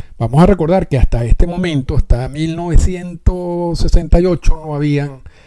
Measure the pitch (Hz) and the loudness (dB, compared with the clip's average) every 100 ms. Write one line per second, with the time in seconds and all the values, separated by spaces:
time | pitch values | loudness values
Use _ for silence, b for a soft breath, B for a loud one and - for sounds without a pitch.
0 | B B 113 135 185 185 156 190 180 131 | B B -2 2 4 2 0 0 0 0
1 | - 117 117 - 175 175 180 147 131 139 | 2 2 2 4 2 0 -4 -4 -2 0
2 | - 120 131 143 160 165 175 156 - 180 | 0 0 -2 -6 -6 -4 0 2 2 -4
3 | 180 160 - 180 175 175 170 165 160 175 | -10 -6 -2 -2 -4 -6 -4 -2 2 2
4 | 160 170 180 175 - 160 156 147 147 143 | 4 2 2 0 0 0 -2 -4 -2 -2
5 | 143 135 - b | -4 -10 -20 b